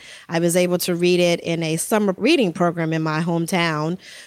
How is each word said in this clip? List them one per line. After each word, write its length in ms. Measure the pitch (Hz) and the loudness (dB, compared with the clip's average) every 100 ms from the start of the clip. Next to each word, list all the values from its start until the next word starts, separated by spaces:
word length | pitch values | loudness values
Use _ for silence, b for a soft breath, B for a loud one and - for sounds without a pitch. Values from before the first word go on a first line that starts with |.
| B B - | B B -6
I 100 | 165 | 0
was 180 | 170 180 | 2 2
able 220 | 180 180 | 2 0
to 160 | - | -2
read 260 | 170 180 180 | 0 2 4
it 200 | 175 170 | 2 0
in 220 | - 170 | -2 -4
a 140 | 160 160 | -2 -4
summer 360 | - 214 202 185 | 0 0 0 0
reading 360 | 226 311 190 | 2 2 2
program 400 | 156 175 170 160 | 0 0 0 -2
in 100 | 160 | -2
my 200 | 160 156 | -2 -2
hometown 760 | 165 170 165 185 170 151 165 185 B B | -2 -2 0 0 0 0 -2 -6 B B